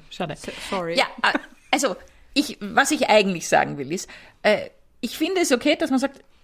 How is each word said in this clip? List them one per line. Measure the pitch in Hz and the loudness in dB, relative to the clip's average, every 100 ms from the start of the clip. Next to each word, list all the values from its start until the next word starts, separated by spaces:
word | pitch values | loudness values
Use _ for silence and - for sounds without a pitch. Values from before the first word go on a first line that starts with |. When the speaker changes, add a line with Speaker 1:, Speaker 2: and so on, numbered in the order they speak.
| - | -12
Speaker 1:
schade. | - 165 | -8 -8
Speaker 2:
So, | - - - - | -8 -12 -12 -8
sorry. | 196 170 262 | -6 -2 -2
Speaker 1:
Ja, | - - | -2 0
äh, | 226 - - - - | 0 0 -6 -18 -4
also, | 277 254 262 - - - | -2 -2 -4 -14 -20 -6
ich, | 277 294 - | -2 -2 -4
was | 202 233 277 | -2 0 2
ich | 302 - | 2 4
eigentlich | 214 196 170 - | 4 4 -2 2
sagen | 151 143 143 | 2 2 -4
will, | 131 | -6
ist, | 185 - - - _ | -8 -10 -18 -20 _
äh, | 208 180 - _ _ _ | 0 0 -2 _ _ _
ich | 226 - | -8 -4
finde | 320 370 | 0 0
es | 339 | 2
okay, | 254 294 311 | 2 2 0
dass | 294 | 0
man | 262 | 0
sagt, | 269 - _ _ | -2 -6 _ _